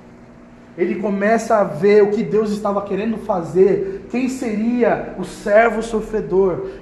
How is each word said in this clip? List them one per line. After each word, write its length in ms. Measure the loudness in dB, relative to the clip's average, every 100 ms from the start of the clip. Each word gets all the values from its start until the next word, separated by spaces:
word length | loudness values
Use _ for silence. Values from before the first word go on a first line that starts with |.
| -20 -20 -20 -20 -20 -20 -12 -4
Ele 200 | -4 -2
começa 600 | -2 0 2 2 2 0
a 80 |
ver 380 | 0 0 4 6
o 80 | 4
que 120 | 2
Deus 280 | 0 0 0
estava 320 | -2 -2 -4
querendo 340 | -4 -4 -4 -6
fazer. 880 | -4 -4 -2 4 4 4 -2 -8 -6
Quem 180 | -4 -4
seria 840 | -4 -4 -2 -2 2 2 0 -4 -10
o 60 |
servo 580 | -10 -8 2 4 4 2
sofredor? 840 | -4 -4 -4 -6 -2 2 2 0 -8 -12